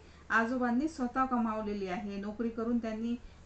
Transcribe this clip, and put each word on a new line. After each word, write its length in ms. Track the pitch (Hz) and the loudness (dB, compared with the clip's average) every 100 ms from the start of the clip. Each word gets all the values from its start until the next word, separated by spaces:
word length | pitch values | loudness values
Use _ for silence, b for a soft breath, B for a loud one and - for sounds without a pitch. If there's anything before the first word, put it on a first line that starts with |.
| B B - | B B 0
आजोबांनी 580 | 220 226 254 247 233 311 | 2 4 2 4 4 2
स्वतः 380 | - 247 262 262 | 0 -2 0 2
कमावलेली 600 | 247 226 214 214 202 190 | 2 2 0 -2 -2 -2
आहे, 300 | 180 208 202 | -4 -4 -4
नोकरी 320 | 208 208 226 | -6 -2 -2
करून 280 | 233 233 240 | 0 0 0
त्यांनी 380 | 220 220 233 240 B B | 0 -2 -2 -2 B B